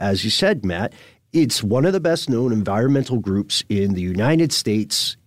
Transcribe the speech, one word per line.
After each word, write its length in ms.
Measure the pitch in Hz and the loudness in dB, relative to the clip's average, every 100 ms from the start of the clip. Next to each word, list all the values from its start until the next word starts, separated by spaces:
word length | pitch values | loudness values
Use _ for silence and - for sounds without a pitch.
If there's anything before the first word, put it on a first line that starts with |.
As 240 | 101 95 | -2 0
you 60 | 110 | 0
said, 340 | - 196 196 | 0 0 0
Matt, 300 | 98 85 - - - _ _ | -2 -4 -6 -8 -20 _ _
it's 300 | 165 151 - | 0 2 0
one 220 | 104 123 | 0 2
of 80 | 170 | 2
the 80 | 190 | 2
best 300 | 165 165 - | 0 0 0
known 220 | 117 127 | 0 2
environmental 640 | 110 98 101 131 139 123 123 | 0 0 0 2 2 0 -2
groups 440 | 98 98 - - - | 0 -2 -2 -6 -2
in 240 | 101 98 | -2 0
the 80 | 92 | 0
United 500 | 90 92 120 165 160 | -2 0 2 2 2
States. 640 | - 113 107 104 - - - | 0 0 -2 -2 -4 -4 -8